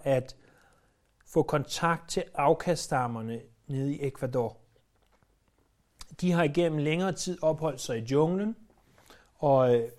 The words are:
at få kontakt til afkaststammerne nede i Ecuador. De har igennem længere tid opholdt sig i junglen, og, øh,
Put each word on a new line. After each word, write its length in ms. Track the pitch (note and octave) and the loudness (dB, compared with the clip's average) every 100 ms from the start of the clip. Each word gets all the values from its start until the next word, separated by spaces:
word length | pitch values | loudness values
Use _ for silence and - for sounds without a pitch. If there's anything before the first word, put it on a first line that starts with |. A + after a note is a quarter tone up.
at 320 | C#3 C3 A#2 - _ _ _ _ _ _ _ _ - | 0 0 -2 -10 _ _ _ _ _ _ _ _ -2
få 180 | E3 | 0
kontakt 680 | D3+ D3+ C3+ - E3+ E3 - | 2 0 -2 -2 -2 -2 -4
til 140 | F#3+ - | -6 -4
afkaststammerne 1080 | - C#3+ E3 - D#3+ - C#3 B2 A#2 A2+ A#2 C#3 _ - | 0 2 2 0 -4 -2 -2 -2 -4 -6 -8 -12 _ -8
nede 280 | C3+ C#3 D3 | -4 -4 -4
i 120 | C#3 | -6
Ecuador. 500 | - C3 B2+ A2+ - _ _ _ _ _ _ _ _ _ _ _ _ _ _ - - | -6 -4 -2 -4 -6 _ _ _ _ _ _ _ _ _ _ _ _ _ _ -20 -4
De 100 | F3+ | 0
har 120 | F3 | 2
igennem 340 | D#3 D3 E3+ D3+ | 2 2 0 0
længere 360 | D3 D#3+ F#3+ | 0 0 -2
tid 300 | E3 - F3 | -4 -6 -2
opholdt 380 | D#3+ D3+ D#3 C3 | -2 0 -2 -4
sig 160 | - A#2 | -6 -6
i 40 | |
junglen, 540 | A2+ C#3 D#3+ F#3 G#3 A3+ - _ _ _ _ - _ _ | 0 2 2 2 -2 -6 -14 _ _ _ _ -20 _ _
og, 400 | D3 C3+ B2+ A#2+ | 2 4 6 4
øh, 140 | A#2 | 2